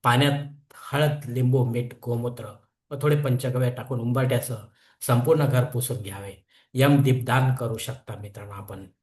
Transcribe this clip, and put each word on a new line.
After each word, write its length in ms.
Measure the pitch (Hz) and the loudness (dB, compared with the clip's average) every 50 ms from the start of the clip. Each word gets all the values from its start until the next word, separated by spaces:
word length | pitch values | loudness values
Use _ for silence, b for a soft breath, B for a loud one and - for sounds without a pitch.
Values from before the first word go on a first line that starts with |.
| - | 4
पाण्यात 440 | 123 120 123 143 143 143 147 143 - - - _ _ - - - - | 4 4 6 4 4 2 0 -4 -8 -14 -20 _ _ -20 -20 -12 -4
हळद, 340 | - 143 151 147 147 - - | 0 0 2 0 0 -4 -8
लिंबू, 400 | 120 120 127 127 127 127 135 123 | -6 -2 0 2 2 4 2 2
मीठ, 280 | 123 117 120 123 123 - _ - | 0 -2 -4 -4 -6 -12 _ -6
गोमूत्र 400 | 120 120 117 120 120 117 117 107 104 101 - _ _ _ _ _ _ | -4 -4 -4 -4 -6 -8 -8 -14 -14 -16 -20 _ _ _ _ _ _
व 40 | 147 127 | -8 -2
थोडे 200 | 143 151 147 147 | 0 2 2 2
पंचगव्य 500 | 147 135 120 123 - 127 123 127 127 120 | 2 0 0 0 0 -2 -2 0 0 -2
टाकून 280 | 123 120 113 - 135 120 | -2 -4 -8 -6 -6 -4
उंबरठ्यासह 560 | 117 120 123 135 131 127 123 117 - - 120 107 - b b b b b b b - | -2 0 0 2 2 2 0 0 -2 -4 -10 -10 -12 b b b b b b b 0
संपूर्ण 380 | - 120 120 123 151 160 156 143 | 2 2 2 4 4 4 4 4
घर 180 | 127 123 127 123 | 2 2 2 2
पुसून 340 | - - 120 - - 123 | 2 -2 -4 -4 -4 -6
घ्यावे. 360 | 104 101 98 98 101 98 98 - _ _ b b b b b b | -8 -8 -10 -12 -12 -12 -14 -16 _ _ b b b b b b
यम 280 | 127 135 143 143 143 | 2 4 6 6 6
दीपदान 540 | 131 131 123 127 120 - 120 131 135 131 127 | 6 4 2 2 2 0 2 2 4 2 0
करू 220 | - 123 113 113 | 0 -2 -4 -4
शकता 380 | 110 - - 127 - _ - 107 | -6 -8 -10 -10 -12 _ -14 -14
मित्रांनो 380 | 101 104 101 98 101 101 101 104 | -12 -14 -16 -16 -16 -16 -14 -14
आपण. 320 | 101 101 98 98 95 95 92 _ _ | -16 -14 -14 -14 -14 -14 -18 _ _